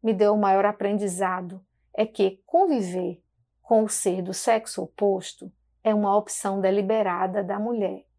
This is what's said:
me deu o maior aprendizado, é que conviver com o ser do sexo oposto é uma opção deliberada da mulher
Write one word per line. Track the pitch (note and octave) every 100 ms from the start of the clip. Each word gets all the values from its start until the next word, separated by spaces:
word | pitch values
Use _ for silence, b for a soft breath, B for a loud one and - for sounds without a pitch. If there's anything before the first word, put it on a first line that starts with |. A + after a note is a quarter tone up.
me | A3+
deu | G3+ G#3
o | G#3+
maior | G3+ F#3+ G3+
aprendizado, | G3+ G3+ G#3 G3+ F3+ F#3+ F#3 F3+ F#3+ _ _ _
é | - A3
que | - F#4+ F#3+ _
conviver | E4 F#4+ C4+ F#3 F3+ F3+ E3+ _ _ _ _
com | - A3
o | G#3+
ser | - G3+ F3+
do | F3+
sexo | F3+ - A3 A3+ -
oposto | - - G3+ F#3+ F3+ - - _ _ _
é | A3
uma | G#3+ G#3 G3+
opção | G#3 - G3+ G3
deliberada | F#3+ G3 G3 A3 G3 F3+ F#3+ G3+
da | F#3 G3+
mulher | G#3+ A#3+ F#3+ F#3+ _